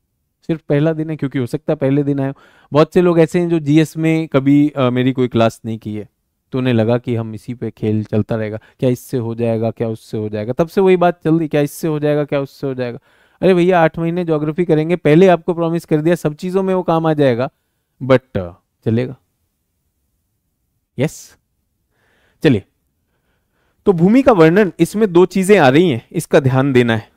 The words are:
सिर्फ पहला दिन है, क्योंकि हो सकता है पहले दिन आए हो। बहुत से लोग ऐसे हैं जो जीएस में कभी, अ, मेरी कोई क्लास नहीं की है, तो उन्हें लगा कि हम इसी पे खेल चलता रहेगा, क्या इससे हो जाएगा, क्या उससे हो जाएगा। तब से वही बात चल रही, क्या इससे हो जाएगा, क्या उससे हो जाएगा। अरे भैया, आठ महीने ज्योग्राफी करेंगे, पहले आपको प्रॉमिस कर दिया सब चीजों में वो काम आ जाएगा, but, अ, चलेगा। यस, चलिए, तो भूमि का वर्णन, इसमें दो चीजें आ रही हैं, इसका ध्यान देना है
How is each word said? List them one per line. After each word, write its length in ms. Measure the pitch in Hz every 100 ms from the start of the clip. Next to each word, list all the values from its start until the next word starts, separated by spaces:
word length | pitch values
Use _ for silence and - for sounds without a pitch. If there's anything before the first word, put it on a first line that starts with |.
| _ _ _ _ -
सिर्फ 140 | 160
पहला 320 | - 143 156
दिन 180 | 156 156
है, 60 | 156
क्योंकि 220 | 139 139
हो 80 | 120
सकता 260 | 147 -
है 40 | 151
पहले 260 | 135 139
दिन 180 | 143 139
आए 80 | 135
हो। 60 | 135 _ _ -
बहुत 220 | 143 156
से 60 | 190
लोग 160 | 175 170
ऐसे 200 | 160 180
हैं 80 | 175
जो 100 | 170
जीएस 380 | 143 156 156 156
में 320 | 160 160 160
कभी, 400 | 135 135 143 147
अ, 220 | 143 127
मेरी 220 | 123 127
कोई 160 | 131 127
क्लास 320 | 117 113 -
नहीं 140 | 113 110
की 180 | 110 107
है, 120 | 101 _ _ _ _
तो 60 | 135
उन्हें 160 | 127
लगा 240 | 120 110 120
कि 160 | 123
हम 200 | 117 113
इसी 200 | 107 -
पे 160 | 120 117
खेल 340 | - 110 107
चलता 320 | 107 113 104 117
रहेगा, 220 | 107 107 _ -
क्या 100 | 131
इससे 260 | 123 - 135
हो 180 | 113
जाएगा, 360 | 113 117 113 113
क्या 180 | - 113
उससे 300 | 110 - 113
हो 100 | 107
जाएगा। 240 | 107 107
तब 160 | 127 165
से 120 | -
वही 160 | 190 185
बात 240 | 175 170
चल 140 | 160 160
रही, 100 | 156
क्या 120 | 151
इससे 280 | 147 - 165
हो 100 | 151
जाएगा, 260 | 147 147
क्या 160 | 143 147
उससे 260 | 139 - 139
हो 80 |
जाएगा। 240 | 127 123 120 _ _ _ -
अरे 120 | 180
भैया, 260 | 185 175 180
आठ 180 | 165 -
महीने 260 | 165 170
ज्योग्राफी 400 | 175 156 151 156
करेंगे, 320 | 175 156 160 175
पहले 320 | 147 151 190
आपको 260 | 170 165
प्रॉमिस 300 | 170 165 165
कर 160 | - 156
दिया 140 | 156
सब 200 | 175 156
चीजों 280 | 147 185 185
में 120 | 190
वो 80 | 185
काम 240 | 180 165 160
आ 60 |
जाएगा, 380 | 151 143 117 131 _ _ _ _ -
but, 340 | 131 131 - -
अ, 160 | 90 87 _ _
चलेगा। 320 | - 110 127 131 _ _ _ _ _ _ _ _ _ _ _ _ _ _ _ _ _ -
यस, 380 | 139 - - _ _ _ _ _ _ _ _ _ _ _
चलिए, 200 | 160 110 - _ _ _ _ _ _ _ _ _ _ _ -
तो 60 |
भूमि 300 | 175 175 247
का 100 | 277
वर्णन, 400 | 208 160 180 202 -
इसमें 340 | 165 202 220
दो 140 | 170 180
चीजें 320 | 196 185 208
आ 100 | 135
रही 220 | 135 180
हैं, 180 | 117 -
इसका 280 | 170 - 151
ध्यान 320 | 135 131 139
देना 240 | 127 120 113
है 160 | -